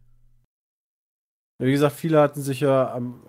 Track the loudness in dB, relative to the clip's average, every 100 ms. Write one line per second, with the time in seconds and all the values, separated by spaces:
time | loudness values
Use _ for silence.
0 | _ _ _ _ _ _ _ _ _ _
1 | _ _ _ _ _ -4 -2 2 0 0
2 | 0 2 2 0 -8 -2 2 2 0 -4
3 | -10 -12